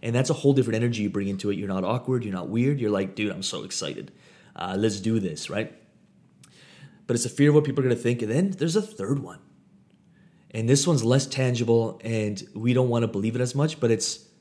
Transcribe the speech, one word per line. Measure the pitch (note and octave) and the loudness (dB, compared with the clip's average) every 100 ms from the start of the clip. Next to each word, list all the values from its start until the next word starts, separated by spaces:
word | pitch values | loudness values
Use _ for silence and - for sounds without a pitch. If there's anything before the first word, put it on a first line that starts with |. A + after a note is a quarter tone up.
And | A#2+ | -2
that's | A#2 C3+ | 0 0
a | |
whole | D#3+ C#3 | 2 4
different | C3+ A#2 A2 | 4 4 2
energy | A#2+ A2+ | 0 0
you | G2+ | -2
bring | G2+ G2 | -2 -4
into | G2 G#2 | -4 -2
it. | G2+ | -4
You're | G2 | -2
not | F#2+ | -2
awkward, | F#2+ A#2+ B2 B2+ | -2 -2 -2 -4
you're | A2 | -2
not | F#2+ F2 | -6 -4
weird. | A2 B2+ C#3+ | -2 0 0
You're | A2+ | 0
like, | G2+ F#2+ | 0 -2
"Dude, | F#2+ G#2+ | -4 -6
I'm | F2+ | -4
so | F#2+ F#2 | -8 -8
excited. | - - D2+ - - - - - - - | -8 -8 -6 -8 -12 -18 -20 -20 -20 -10
Uh, | F2+ F#2+ | -6 0
let's | G#2+ G2 | 0 0
do | G#2 A2+ | -2 0
this," | F#2+ D2+ - | -2 -6 -6
right? | G2 A2+ - _ _ _ _ _ _ - _ - - - - _ | -6 -6 -10 _ _ _ _ _ _ -20 _ -20 -20 -20 -20 _
But | A#2+ | -2
it's | A#2+ | -2
a | |
fear | - C#3+ | 2 6
of | |
what | D3 | 6
people | D3 C#3+ | 4 0
are | C3 | 0
gonna | A#2 | 2
think. | A#2+ A#2+ | 0 0
And | A2 | 0
then | A#2+ G3 | 0 0
there's | F#3 E3 F#3 | 0 0 0
a | |
third | G#3 - G2 C#3 | -2 -8 -4 -4
one. | F#2 F2 - _ _ _ _ _ _ _ - _ _ | -4 -14 -20 _ _ _ _ _ _ _ -20 _ _
And | A2+ A2+ | -4 2
this | C#3 F3 | 4 4
one's | D3+ | 2
less | A2+ C3 C#3 | 4 4 2
tangible, | - C3 A#2+ A#2 A#2 A2+ - | -2 0 0 4 4 2 -6
and | A2+ A2+ G#2+ G2+ - | -6 -2 -2 -4 -10
we | - A#2 | -4 0
don't | B2 B2+ | 2 4
wanna | A#2 A2+ | 2 0
believe | G#2 G#2+ | -2 -2
it | A2+ | -2
as | B2 | -2
much, | C3+ D3+ - | 0 -2 0
but | A#2 | 2
it's | A2+ - - - _ | 2 0 -8 -14 _